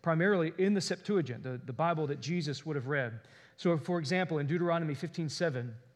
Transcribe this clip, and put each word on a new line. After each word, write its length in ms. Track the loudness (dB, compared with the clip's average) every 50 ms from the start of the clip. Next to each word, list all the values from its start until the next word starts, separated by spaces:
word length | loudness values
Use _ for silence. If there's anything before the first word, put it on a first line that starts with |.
primarily 500 | 2 2 2 4 4 4 4 4 2 0 2 2
in 160 | 2 4 4
the 60 | 2
Septuagint, 640 | 2 0 -4 -4 -2 0 2 2 2 0 -6 -6 -6
the, 160 | -6 -6 -6 -8
the 80 | -8
Bible 340 | -2 0 2 2 2 0 0 -2
that 120 | -2 -4
Jesus 460 | -4 -2 -2 -2 -2 -4 -6 -6 -6
would 100 | -4 -4
have 120 | -4 -2 0
read. 320 | 0 0 0 -2 -6 -10 -14 -20 -20 -20 -20 -20 _
So, 220 | 0 2 2 2 2
for 200 | 0 -2 -2 -2
example, 380 | 0 0 2 0 2 2 0 0
in 100 | 0 0
Deuteronomy 460 | 0 2 2 2 2 2 2 -2 -2
fifteen 340 | -4 -6 -6 -4 -4 -4 -4
seven 480 | -2 0 0 0 0 -2 -6 -6 -10 -14 -18 -20 _